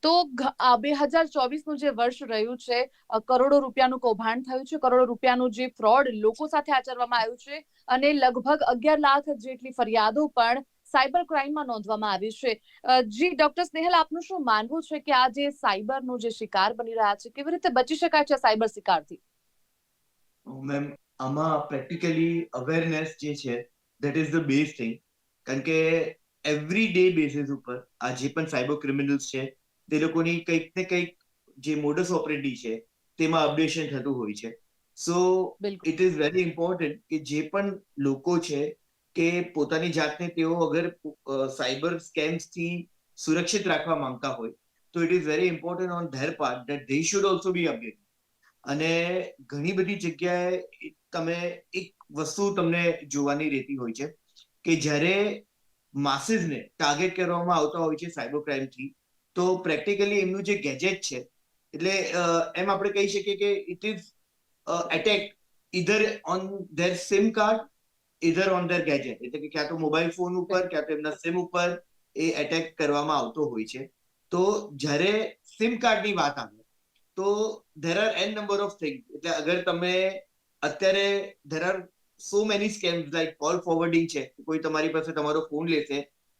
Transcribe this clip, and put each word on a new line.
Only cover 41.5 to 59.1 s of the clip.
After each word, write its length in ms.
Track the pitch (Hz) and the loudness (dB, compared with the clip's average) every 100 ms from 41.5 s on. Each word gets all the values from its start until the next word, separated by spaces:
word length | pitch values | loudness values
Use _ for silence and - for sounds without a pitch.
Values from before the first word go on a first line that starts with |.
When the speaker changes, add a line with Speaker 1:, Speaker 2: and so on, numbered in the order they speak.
| - 127 135 160 185 | -2 -4 -2 -2 -4
Speaker 2:
સ્કેમ્સથી 920 | - - 151 165 - - 170 175 170 _ _ - | -6 -4 -2 -4 -8 -8 -6 -6 -10 _ _ -12
સુરક્ષિત 500 | - 160 175 214 180 | -2 0 0 -2 0
રાખવા 280 | 160 151 160 | -2 -2 -2
માંગતા 340 | 135 127 139 | -4 -6 -6
હોય, 220 | - 113 - _ _ _ | -6 -8 -12 _ _ _
તો 100 | 170 | -2
it 80 | 170 | 2
is 100 | 180 | 2
very 260 | 151 151 180 | 2 0 0
important 420 | 165 165 175 185 | 0 -6 -6 -4
on 200 | 175 165 135 | -4 -6 -6
their 140 | 147 | -6
part 420 | 170 143 123 123 | -4 -4 -4 -6
that 80 | 143 127 | -8 -2
they 100 | 139 | -2
should 240 | 165 196 196 | 0 0 2
also 280 | 175 190 180 | 0 -2 0
be 100 | 165 | 0
updated. 380 | 113 113 - _ _ _ _ _ _ | -2 -8 -16 _ _ _ _ _ _
અને 680 | - 143 160 165 170 180 - - | -6 -2 0 0 0 -2 -4 -12
ઘણી 320 | 131 143 160 | -12 -6 -2
બધી 240 | 190 185 202 | 0 -2 -2
જગ્યાએ 680 | 170 160 175 180 180 180 - - 156 _ _ | -4 -4 -2 0 0 -2 -6 -16 -18 _ _
તમે 520 | 175 165 170 175 - _ | -6 -4 -4 -6 -8 _
એક 220 | 185 185 _ - | -10 -10 _ -14
વસ્તુ 420 | 147 151 - 202 | -8 -6 -2 0
તમને 460 | 190 170 170 170 165 147 | 2 0 2 2 0 -4
જોવાની 420 | 139 143 143 151 | -2 0 0 0
રહેતી 260 | 139 131 139 | -2 -4 -6
હોય 160 | 120 | -6
છે 160 | 113 143 - _ _ _ _ | -6 -8 -10 _ _ _ _
કે 120 | - 160 | 0 2
જ્યારે 720 | 147 147 170 196 208 - - _ _ _ _ 139 | 2 2 2 2 0 -2 -12 _ _ _ _ -4
માસીસને 720 | 143 139 - 220 170 131 - _ | -2 -2 0 0 0 -6 -10 _
ટાર્ગેટ 360 | 147 143 185 185 | 0 2 0 0
કરવામાં 420 | 175 170 175 170 | 0 0 2 2
આવતા 220 | 151 175 | 2 0
હોય 160 | 160 151 | -2 -2
છે 120 | 170 | -6
સાયબર 320 | - 120 147 | -8 -6 -6
ક્રાઇમથી, 560 | 151 135 135 127 135 _ _ | -4 -4 -4 -8 -14 _ _